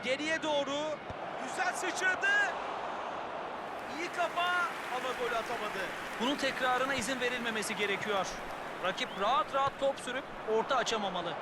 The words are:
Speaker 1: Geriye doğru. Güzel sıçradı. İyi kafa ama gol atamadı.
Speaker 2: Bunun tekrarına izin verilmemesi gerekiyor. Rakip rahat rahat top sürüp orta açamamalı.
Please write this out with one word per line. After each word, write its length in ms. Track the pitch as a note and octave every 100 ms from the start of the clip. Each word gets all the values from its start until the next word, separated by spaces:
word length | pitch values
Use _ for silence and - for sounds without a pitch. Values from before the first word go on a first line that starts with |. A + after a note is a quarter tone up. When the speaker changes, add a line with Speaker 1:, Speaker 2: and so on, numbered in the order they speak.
Speaker 1:
Geriye 400 | A#3+ C4+ D4+ D#4+
doğru. 540 | D#4 D4 C#4 C#4+ D#4 D4+ - - - -
Güzel 300 | C4 - F#4
sıçradı. 540 | - F#4 - F#4 F4+ F#4+ G#5 G5 - - - - - - - - - - - - - - C#4+
İyi 80 | E4+
kafa 300 | - E4+ E4+ F4 F4+ E4+ - - B3
ama 140 | B3+ B3
gol 180 | A#3+ A3+
atamadı. 420 | G#3+ A#3 G#3+ G3 F#3 - - -
Speaker 2:
Bunun 140 | A#3 C#4+
tekrarına 580 | C4+ - B3+ B3+ C4
izin 280 | C4+ G#3+ C4
verilmemesi 540 | B3 B3 A#3 A3 G#3 G3+
gerekiyor. 500 | G#3 G3 G#3+ G3+ F3+ - - - - -
Rakip 260 | F3 F#3+ B3 G3
rahat 340 | G3+ C#4 F4 C#4
rahat 160 | C4+ -
top 200 | C#4 C#4
sürüp 240 | - B3 - - - A3
orta 180 | A3 C4
açamamalı. 580 | G#3+ A3+ G3+ F3+ E3+ D3+